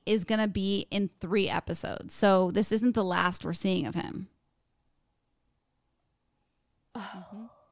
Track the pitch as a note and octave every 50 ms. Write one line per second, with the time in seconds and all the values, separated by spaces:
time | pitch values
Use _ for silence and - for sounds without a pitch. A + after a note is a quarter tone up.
0 | - - G#3+ G#3+ F3 - A3 G#3+ F#3+ G3 - G3+ F#3+ G3 G3+ G3 - - - G3+
1 | G3+ - _ - G3 E3 G3+ G3+ F#3+ - - E3+ - - E3+ - - - - -
2 | - - - - G#3+ G3 F#3+ F#3 F#3 F3+ - G3+ G#3 - G#3+ G#3+ A#3+ B3 A3 A3+
3 | F#3+ F3+ F3 F3+ F3 F3+ F3+ - - E3 E3+ - - F#3+ F#3 F3+ C#3+ A2 - F3
4 | - - - - F#3+ - _ _ _ _ _ _ _ _ _ _ _ _ _ _
5 | _ _ _ _ _ _ _ _ _ _ _ _ _ _ _ _ _ _ _ _
6 | _ _ _ _ _ _ _ _ _ _ _ _ _ _ _ _ _ _ - A#3
7 | F#3 - - F#3 E3+ - G3+ G#3+ A3+ A#3 - _ _ _